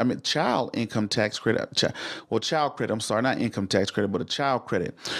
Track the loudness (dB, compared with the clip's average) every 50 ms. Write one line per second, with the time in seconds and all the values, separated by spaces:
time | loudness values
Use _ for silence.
0 | 2 2 0 0 -2 -2 0 2 2 2 2 2 0 0 -2 -2 -2 -2 0 0
1 | 0 0 2 2 2 0 0 0 0 2 2 2 0 -2 -2 0 0 0 0 -4
2 | -8 -8 -10 -10 -6 -4 -2 -2 0 0 0 0 0 0 -2 -2 -2 -2 -2 -2
3 | 0 0 2 2 4 2 2 2 0 -2 0 -2 -2 2 2 2 2 2 2 0
4 | 0 2 0 0 -2 -2 -2 0 0 2 0 0 0 -2 -2 -2 -2 -2 -6 -8
5 | -8 -6 -4 -4